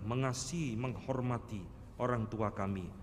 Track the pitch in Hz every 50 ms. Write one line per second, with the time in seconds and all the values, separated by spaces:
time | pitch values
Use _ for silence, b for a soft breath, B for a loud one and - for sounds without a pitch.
0 | 92 104 117 127 131 131 123 - - - 170 170 160 131 110 110 123 131 117 101
1 | - - 131 127 123 127 123 117 - - 110 98 87 - - - - - - -
2 | 120 123 123 117 110 107 - 107 110 104 101 - 98 98 98 95 90 82 - -